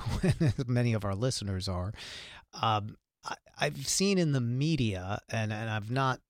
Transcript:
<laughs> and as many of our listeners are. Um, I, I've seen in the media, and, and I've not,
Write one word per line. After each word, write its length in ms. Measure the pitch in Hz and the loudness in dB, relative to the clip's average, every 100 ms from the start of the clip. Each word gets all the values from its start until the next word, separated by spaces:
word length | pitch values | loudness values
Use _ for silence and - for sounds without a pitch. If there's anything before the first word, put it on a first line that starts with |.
| - | -2
<laughs> 120 | - | 2
and 300 | 185 - 151 120 | 2 4 2 2
as 100 | 123 | 2
many 260 | 123 120 | 2 4
of 120 | 110 98 | 2 0
our 100 | 98 | 0
listeners 540 | 131 - 101 92 92 | 0 0 -2 -2 -2
are. 240 | 90 90 - - - - - - - | -2 -4 -6 -12 -14 -14 -18 -18 -2
Um, 360 | 113 107 104 - _ _ - | 0 2 -2 -12 _ _ -12
I, 100 | - - - | -12 -12 -4
I've 280 | 147 147 135 | -4 -2 -2
seen 320 | - 190 190 | 2 4 4
in 120 | 160 | 4
the 100 | 139 | 2
media, 760 | 117 123 151 156 113 92 92 104 - | 0 0 2 2 2 0 -4 -6 -4
and, 240 | 113 107 | -2 -2
and 180 | 107 113 | -2 -4
I've 200 | 107 104 | -4 -2
not, 300 | 131 131 123 _ | 0 0 -2 _